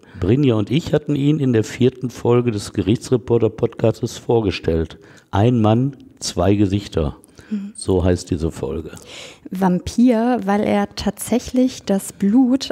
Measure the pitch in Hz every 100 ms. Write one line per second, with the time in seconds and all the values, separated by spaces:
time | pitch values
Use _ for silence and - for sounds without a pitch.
0 | - - 95 135 135 107 98 139 - 151
1 | - 143 143 156 131 143 - - 123 -
2 | 123 - 117 120 120 104 - 107 95 123
3 | - 123 - 117 110 - 113 - 113 -
4 | 120 - - 117 101 - - 82 82 -
5 | - - _ 98 117 123 104 117 139 -
6 | - - - 87 92 104 98 101 - 82
7 | 71 - _ - - 208 202 - - 92
8 | 90 87 - 85 80 - 67 80 78 -
9 | - - - - - 185 190 180 - -
10 | 254 220 240 240 190 208 214 202 202 -
11 | 208 - - 240 - 254 254 - - 196
12 | - - 196 247 247 262 -